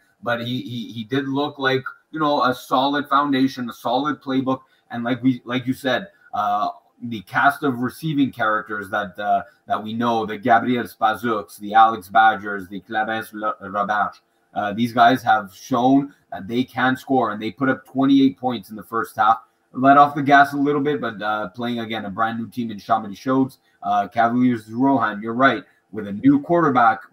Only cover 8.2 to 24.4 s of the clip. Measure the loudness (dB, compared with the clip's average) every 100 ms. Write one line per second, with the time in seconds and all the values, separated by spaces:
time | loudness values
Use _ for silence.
8.2 | 0 0 -2 -2 -6 -10 -6 -6 -6 -6
9.2 | -2 -2 -2 _ -6 -6 -4 -4 0 0
10.2 | -2 -4 2 2 2 -2 -4 -2 -2 -2
11.2 | -2 -4 -6 -12 2 6 6 4 0 4
12.2 | 4 2 -4 -8 -10 -14 -6 -4 -4 -6
13.2 | -8 -8 -6 -6 -6 -4 -2 -2 -2 -6
14.2 | _ _ _ -6 -4 -2 -2 4 4 4
15.2 | 2 0 0 -14 -4 0 4 4 2 _
16.2 | _ -14 -4 -4 -4 -2 -2 -2 0 0
17.2 | 0 -4 -8 -2 -2 -2 -6 0 4 6
18.2 | 4 2 -4 -6 -8 -16 -6 -6 -4 0
19.2 | 2 2 -4 _ _ 2 6 6 6 2
20.2 | 4 6 6 2 0 0 0 -2 -6 -6
21.2 | -4 -4 -6 -6 -6 -6 -6 -8 -6 -4
22.2 | -2 -4 -8 -8 -8 -8 -2 -2 -2 -8
23.2 | 0 0 0 -4 _ _ -2 0 0 0
24.2 | 2 4